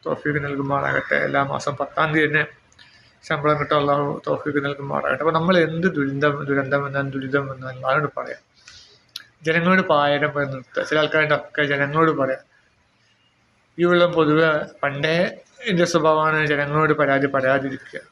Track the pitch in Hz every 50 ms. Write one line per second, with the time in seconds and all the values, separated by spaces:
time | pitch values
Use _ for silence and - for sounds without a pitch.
0 | _ 160 160 160 - 151 147 147 143 143 143 139 139 139 139 139 139 139 135 135
1 | 135 - 147 143 147 147 139 139 139 139 69 - - 147 143 - 143 - - -
2 | 156 156 151 156 151 143 147 156 151 151 - _ _ _ _ _ - - _ -
3 | _ _ _ _ _ - - 147 143 151 151 147 151 - 160 147 143 143 143 143
4 | 143 143 156 165 - 147 147 143 - 147 139 143 139 143 143 139 143 143 143 143
5 | 139 143 143 139 147 165 160 165 165 175 190 175 160 156 160 165 175 190 156 147
6 | 139 139 139 139 147 147 139 143 147 139 139 139 135 131 139 143 143 139 135 139
7 | 139 139 135 135 131 131 135 143 139 135 135 131 127 131 131 127 131 131 135 151
8 | 147 139 - 135 127 123 123 - _ _ _ _ _ - - - - - - _
9 | _ _ _ - - _ _ _ - 156 160 170 165 180 185 185 180 185 156 147
10 | 143 143 143 143 147 147 139 143 143 135 131 131 127 _ - - - - 151 151
11 | 151 147 - 156 156 147 147 143 - - - - 147 139 143 143 143 139 147 160
12 | 165 160 151 127 135 131 131 - - _ _ _ _ _ _ _ _ _ _ _
13 | _ _ _ _ _ _ _ _ _ _ _ _ _ _ _ - 170 175 175 175
14 | 175 170 156 160 156 147 151 156 165 160 156 151 143 - - - - 143 139 143
15 | 143 156 165 170 185 220 - - - _ _ - - 233 190 170 175 170 175 165
16 | 151 160 156 156 156 156 156 156 156 147 147 143 143 143 147 156 156 151 151 147
17 | 147 139 139 139 139 139 135 135 127 131 135 139 131 139 135 135 - - - -
18 | - _